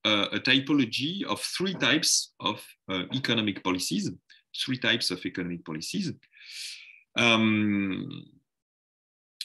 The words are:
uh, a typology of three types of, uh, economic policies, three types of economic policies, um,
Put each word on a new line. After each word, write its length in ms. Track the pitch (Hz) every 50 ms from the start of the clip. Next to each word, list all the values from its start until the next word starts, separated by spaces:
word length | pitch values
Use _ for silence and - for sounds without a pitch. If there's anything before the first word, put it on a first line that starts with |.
| -
uh, 220 | 107 107 104 98 - 104
a 60 | 107
typology 840 | - 131 131 139 135 139 151 143 131 113 110 120 127 156 185 202 -
of 140 | - 208 -
three 340 | - - - - 180 196 180
types 580 | 135 139 117 135 160 - - - - - - _ -
of, 240 | - - - - - - - _ _ -
uh, 120 | 95 92 87 - 117
economic 480 | 131 135 - 117 117 107 107 92 - -
policies, 480 | 95 90 92 - - - 104 101 113 90 - _ _ - - _ _ - - -
three 140 | - 131 131
types 320 | - 113 113 117 - -
of 160 | 90 - -
economic 360 | 87 - 95 90 87 87 85 -
policies, 440 | 85 78 76 80 - - 196 190 156 104 - _ _ _ - - - - - - - - - - - - - _ _ - -
um, 1080 | 117 117 113 113 110 110 107 107 107 104 101 101 98 98 95 95 95 - 82 85 - - _ _ _ _ _ _ _ _ _ _ _ _ _ _ _ _ _ _ _ _ _ - -